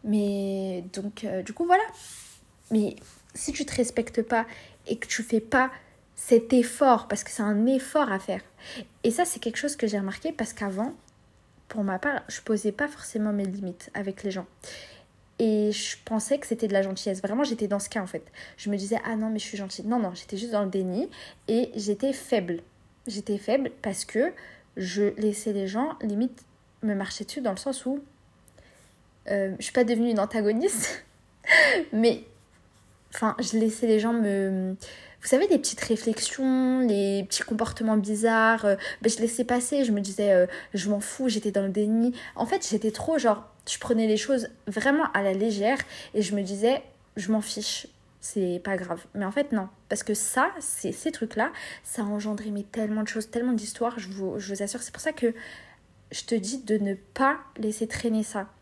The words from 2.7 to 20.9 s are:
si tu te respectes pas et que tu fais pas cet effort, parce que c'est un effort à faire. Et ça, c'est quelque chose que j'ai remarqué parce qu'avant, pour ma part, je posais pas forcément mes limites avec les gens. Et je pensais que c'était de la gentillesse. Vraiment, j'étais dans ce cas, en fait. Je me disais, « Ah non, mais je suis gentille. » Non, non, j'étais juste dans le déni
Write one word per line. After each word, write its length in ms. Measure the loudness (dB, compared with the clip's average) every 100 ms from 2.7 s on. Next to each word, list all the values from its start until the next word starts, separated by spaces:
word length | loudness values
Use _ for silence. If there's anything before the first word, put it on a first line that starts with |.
| 2 2 -4 -20 -20 _
si 200 | -8 -6
tu 120 | -4 -4
te 100 | 0
respectes 460 | 0 0 -2 -4
pas 240 | 0 0 0 -10 -20 -18 -8
et 120 | -6
que 100 | -4
tu 160 | -4
fais 160 | 0 0
pas 320 | 2 2 2 -2 -20 _ _ -14 4
cet 280 | 4 6
effort, 560 | 4 4 4 6 6 2
parce 160 | -6 -6
que 60 |
c'est 120 | -2
un 220 | 0 4 4
effort 440 | 2 2 2 2
à 80 | 0
faire. 240 | -2 -6 -8 _ -16 -14 -16 _
Et 80 | 0
ça, 140 | 2 0
c'est 160 | 0
quelque 160 | -4 -2
chose 180 | -4 -2
que 120 | 0
j'ai 120 | 0
remarqué 320 | -4 -4 -6
parce 220 | -4 -8
qu'avant, 400 | -4 -4 -2 -4 -6 -20 _ _ _ _ _ _
pour 160 | -4
ma 160 | -2 0
part, 220 | -2 -2 -6
je 100 | -12
posais 320 | -2 0 0
pas 160 | -2 -4
forcément 460 | -4 -8 -2 0
mes 100 | 0
limites 480 | -2 -4 -6 -8 -12
avec 300 | -6 -6 -4
les 80 | -6
gens. 140 | -6 -10 _ -18 -16 -18 -20 _ _ _ 0
Et 340 | 2 4 2
je 240 | 0 -6 -8 -2
pensais 320 | -2 0 -2
que 100 | 0
c'était 220 | -2 2
de 40 |
la 80 | 2
gentillesse. 400 | 2 -2 -4 -2
Vraiment, 220 | -2 0
j'étais 240 | 0 0 0
dans 120 | -2
ce 100 | -2
cas, 120 | -6
en 60 | -4
fait. 160 | -8 -12 -20 -20 -8
Je 140 | -4
me 80 | -2
disais, « 220 | 0 -2 -2
Ah 120 | -2
non, 120 | -2
mais 80 | -4
je 40 |
suis 140 | -6 -8
gentille. » 280 | -8 -6 -2
Non, 120 | 0
non, 140 | 0
j'étais 240 | -4 -8 -8
juste 140 | -2
dans 120 | 0
le 60 | 0
déni 400 | 0 -2